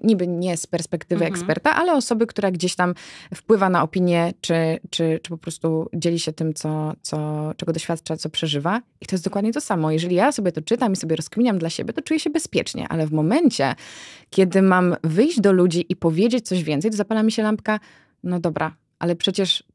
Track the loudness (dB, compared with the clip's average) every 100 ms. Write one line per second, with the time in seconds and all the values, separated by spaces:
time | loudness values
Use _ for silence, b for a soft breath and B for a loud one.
0 | 2 2 0 -2 -2 -4 -4 -6 -4 -8
1 | -2 0 0 -2 -2 0 2 2 4 2
2 | 2 0 0 0 -2 0 -2 2 0 0
3 | B B B -10 2 4 4 2 2 2
4 | 2 2 0 -4 0 2 2 -2 -6 -2
5 | 0 0 -4 -12 -10 -4 -2 -2 -4 -2
6 | -2 -2 -4 -4 -4 -4 -4 -4 -4 -6
7 | -8 -6 -4 -4 -6 -6 -4 -4 -4 -8
8 | -6 -8 -6 -4 -4 -2 -2 -2 -6 _
9 | -6 -4 -2 -2 -2 -2 -2 0 2 0
10 | 2 2 2 2 -2 -2 -2 0 0 0
11 | -2 -4 -4 0 2 2 -2 -4 -6 -6
12 | -2 -2 0 -2 -2 -2 -2 -6 -4 -2
13 | 0 0 2 4 2 2 -2 -2 B B
14 | B B B 2 4 6 6 6 4 0
15 | 0 2 2 4 4 6 4 2 -2 0
16 | 0 2 2 2 0 -2 0 0 0 -2
17 | -2 0 0 2 0 0 -2 -4 b b
18 | b b -4 -2 -2 -2 -6 -8 _ -6
19 | -2 0 0 0 -2 -2 _